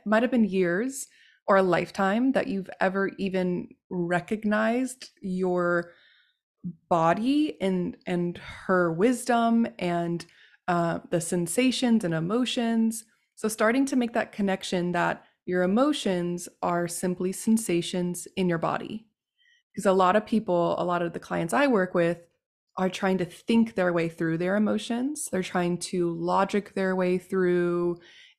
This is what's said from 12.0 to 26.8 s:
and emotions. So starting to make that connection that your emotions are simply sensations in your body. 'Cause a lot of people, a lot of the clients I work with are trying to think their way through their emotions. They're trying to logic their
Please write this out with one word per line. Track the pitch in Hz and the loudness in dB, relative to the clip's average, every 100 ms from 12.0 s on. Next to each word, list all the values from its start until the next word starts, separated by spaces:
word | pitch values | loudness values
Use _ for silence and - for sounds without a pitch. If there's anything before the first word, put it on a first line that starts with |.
and | 175 | 2
emotions. | 160 165 233 240 254 233 226 226 220 - _ _ - | -2 0 0 -2 -2 -2 0 0 -2 -10 _ _ -8
So | 214 | -6
starting | - 220 254 269 | 0 2 2 2
to | 262 | 0
make | 233 | 0
that | 233 214 | -2 -4
connection | - 196 190 - 180 175 | -2 -2 -2 -2 -2 0
that | 175 170 - - _ - | 0 0 -2 -10 _ -4
your | 180 | 0
emotions | 180 214 294 285 202 180 175 175 - - | 2 2 2 0 -2 -2 -2 -6 -8 -6
are | 180 175 170 | -2 -2 -2
simply | - 185 180 185 | -4 -4 -2 -4
sensations | 185 - 220 - 175 170 180 175 175 - - | -2 2 2 2 -2 -2 -4 -4 -6 -8 -2
in | 180 | 0
your | 165 | 0
body. | 160 - - 220 - _ _ _ _ _ _ - | 0 -2 -6 -12 -14 _ _ _ _ _ _ -2
'Cause | 196 | 2
a | |
lot | 190 180 208 | 4 4 2
of | 214 | 2
people, | 220 220 175 170 - | -2 0 0 0 0
a | 175 | -2
lot | 175 | -2
of | 170 | -4
the | 165 | -6
clients | - 175 165 | -6 -4 -2
I | 240 285 | 2 2
work | 214 180 | 2 2
with | 180 170 170 - _ _ _ _ - | 2 2 0 -8 _ _ _ _ -4
are | 185 | -4
trying | - 190 185 | -2 0 0
to | 165 | -2
think | - - 233 226 - | -6 2 2 2 2
their | 180 | 0
way | 170 165 | 0 -2
through | 165 165 165 | -2 -2 0
their | 180 202 | 0 0
emotions. | 208 214 - 240 269 302 - | 0 0 -4 -4 -4 -6 -6
They're | 185 | -4
trying | 180 180 175 175 | -2 -2 0 -2
to | - 180 170 | -4 -2 -2
logic | 170 170 185 196 208 - | -2 0 0 0 -2 -4
their | - | -4